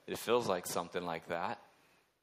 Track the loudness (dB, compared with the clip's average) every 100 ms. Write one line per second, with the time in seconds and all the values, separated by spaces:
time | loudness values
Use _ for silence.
0 | -8 -4 2 4 4 0 0 -2 -2 -2
1 | -2 -4 -4 -2 -2 -4 -12 -20 _ _
2 | _ _